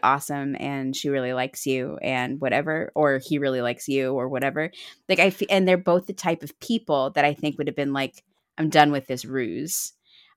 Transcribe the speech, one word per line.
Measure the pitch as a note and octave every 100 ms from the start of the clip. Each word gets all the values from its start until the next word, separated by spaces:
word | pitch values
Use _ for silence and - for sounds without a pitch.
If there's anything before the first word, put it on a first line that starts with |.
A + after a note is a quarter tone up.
awesome | A2+ C#3+ - C#3+ C#3 C3+
and | C#3 C#3 C3
she | C3+ D3
really | C#3 B2+
likes | B2+ B2+ - C#3
you | C3 B2+ -
and | - C3 B2+ C#3
whatever," | C3+ A#2+ D3 D#3 - -
or | D3+ C3+
he | - D3+
really | C#3 C3
likes | A#2+ B2 -
you | C3+ C3
or | C3+ B2+
whatever. | C3 C#3 D3+ D#3+ - - - -
Like, | F#3
I | F#3+
f-, | F#3 -
and | G3 F#3
they're | F3+
both | F#3 F3 F3+
the |
type | F#3 F3 E3+
of | D3 -
people | - A3+ - C#3+ C3
that | -
I | D3
think | C#3 D3+ C#3
would | C#3+
have | C#3
been | C#3+
like, | C#3 C3+ - _ _ _ -
"I'm | D#3
done | D3+ D3
with | C#3+ -
this | B2+
ruse." | - C3 A2+ F2+ D#3 - - _ _ _ _